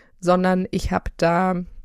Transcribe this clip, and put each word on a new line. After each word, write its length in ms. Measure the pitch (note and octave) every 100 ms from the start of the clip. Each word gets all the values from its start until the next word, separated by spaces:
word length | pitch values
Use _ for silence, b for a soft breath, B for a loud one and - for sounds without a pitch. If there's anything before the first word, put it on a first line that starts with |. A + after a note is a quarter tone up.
| b -
sondern 480 | F3 F#3 F#3 F#3 F#3
ich 200 | F3+ -
habe 200 | F#3 - -
da, 460 | E3 E3+ F#3 F3+ F3+ -